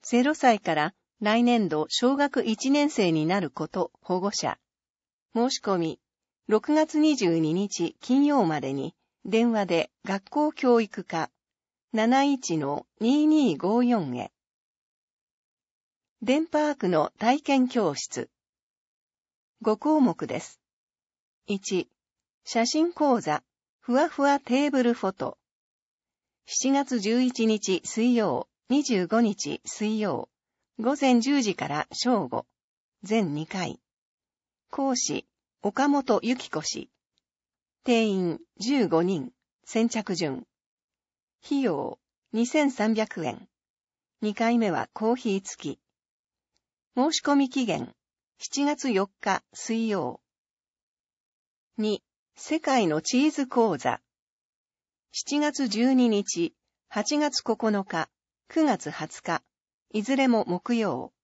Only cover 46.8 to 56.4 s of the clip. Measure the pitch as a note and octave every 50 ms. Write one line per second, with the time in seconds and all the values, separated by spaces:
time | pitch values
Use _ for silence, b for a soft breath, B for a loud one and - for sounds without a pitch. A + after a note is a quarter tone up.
46.8 | _ _ _ B3 B3+ D#4 D#4+ - - D4+ C#4+ C#4 C#4 B3+ C4 C#4 B3+ G#3+ D#3+ D3
47.8 | A#2+ - - _ _ _ _ _ _ _ _ _ - - - C4+ C#4+ C#4+ D4 C#4+
48.8 | - C4+ A3+ F#3 G3 G3 _ _ - G#3 F#3+ - _ _ _ - - - A3+ A3+
49.8 | A3+ A3+ G#3 F#3+ D3 B2 - - _ _ _ _ _ _ _ _ _ _ _ _
50.8 | _ _ _ _ _ _ _ _ _ _ _ _ _ _ _ _ _ _ _ -
51.8 | G#3+ G#3+ G#3 - _ _ _ _ _ _ _ - - - D4+ D#4+ - D4+ C4+ B3+
52.8 | G#3+ E3+ D3+ D#3 D#3 - - B3 C#4 D#4 D4 - C#4 B3+ - B3 A3+ A3 F3 C3
53.8 | - - A#2 - _ _ _ _ _ _ _ _ _ _ _ _ _ _ _ _
54.8 | _ _ _ _ _ _ _ - - - C#4 D4 D4+ D4 D4 - C#4 A#3+ G3+ G#3+
55.8 | A#3+ B3+ C4+ B3+ B3 A#3+ A3 G3+ G3+ - - E3+